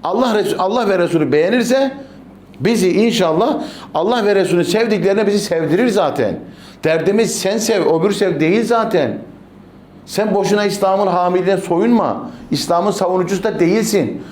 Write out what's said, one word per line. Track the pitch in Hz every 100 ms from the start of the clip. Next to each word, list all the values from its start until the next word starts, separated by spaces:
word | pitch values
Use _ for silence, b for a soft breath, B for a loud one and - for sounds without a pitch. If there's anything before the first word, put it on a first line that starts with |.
Allah | 156 202 254 214
Resul-, | 196 -
Allah | 185 233 214
ve | 185
Resulü | 170 170 147
beğenirse | 143 170 247 220 262 269 269 B B B - - -
bizi | 147 226 180 175 233
inşallah | - 175 160 240 285 B B B
Allah | - 180 240 208
ve | 196
Resulü | 185 175 170
sevdiklerine | 214 226 208 180 202 208
bizi | 202
sevdirir | 202 165 156 170 247
zaten. | 202 160 135 110 80 B B B B
Derdimiz | 156 160 170 202 220 -
sen | 190 214
sev, | 220 214 160 160
öbür | 196
sev | 202 196 156
değil | 156 202 233
zaten. | 233 220 180 127 - - - - - - - - - -
Sen | - 214 190
boşuna | 180 208 202
İslam'ın | - 190 190 202
hamiliğine | 175 180 180 180 190
soyunma. | 170 175 220 233 156 98 B B B
İslam'ın | 143 - 175 202
savunucusu | 202 185 185 175 190
da | 214 -
değilsin. | 165 208 220 202 135 - B